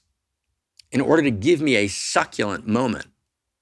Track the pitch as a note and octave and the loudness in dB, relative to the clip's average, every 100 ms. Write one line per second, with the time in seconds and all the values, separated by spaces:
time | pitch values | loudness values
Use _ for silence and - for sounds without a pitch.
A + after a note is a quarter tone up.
0 | _ _ _ _ _ _ _ _ _ B2+ | _ _ _ _ _ _ _ _ _ -2
1 | B2 D#3+ C#3+ G#2 B2+ E3 D3+ A2+ G2+ - | 2 2 2 0 0 2 2 2 0 -2
2 | - - D#3+ - G#2 F2 A2 A2+ B2+ E2 | -2 -2 -2 -4 -4 -6 -2 -2 -2 -4
3 | - _ _ _ _ _ | -10 _ _ _ _ _